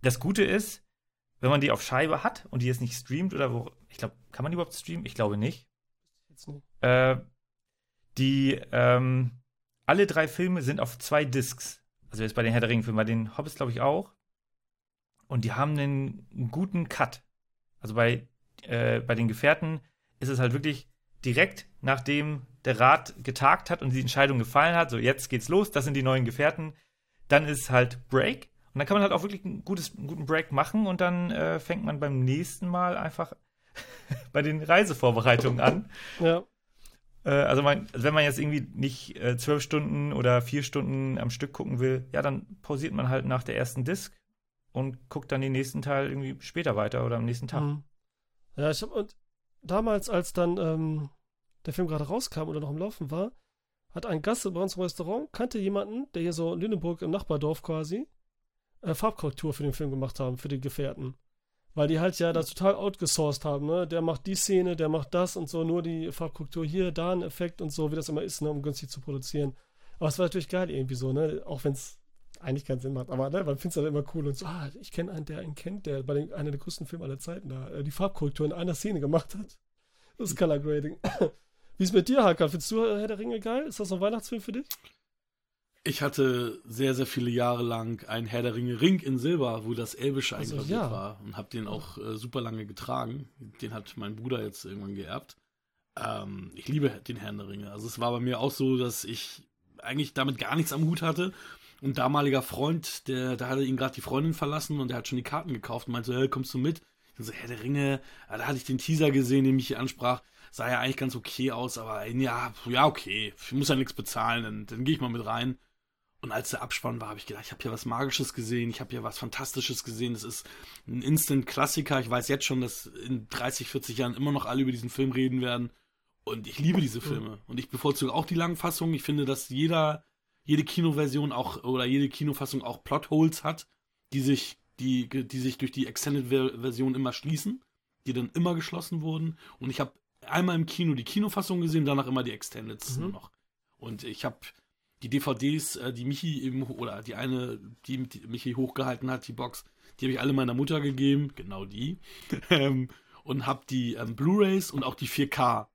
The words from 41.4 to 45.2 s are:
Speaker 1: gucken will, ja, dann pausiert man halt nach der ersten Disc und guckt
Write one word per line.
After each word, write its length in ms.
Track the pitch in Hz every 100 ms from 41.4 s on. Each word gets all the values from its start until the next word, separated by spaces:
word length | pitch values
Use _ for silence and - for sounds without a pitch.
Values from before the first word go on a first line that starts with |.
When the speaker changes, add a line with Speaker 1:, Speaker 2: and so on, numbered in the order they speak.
| 143
Speaker 1:
gucken 260 | - - 127
will, 280 | 127 131 127
ja, 80 | -
dann 360 | 143 135 - -
pausiert 320 | - 143 151
man 160 | - 127
halt 160 | 131 131
nach 180 | 127
der 120 | 123 -
ersten 280 | 123 131 127
Disc 300 | 190 - - _ _ _ _ _
und 360 | - 135 127 -
guckt 220 | 151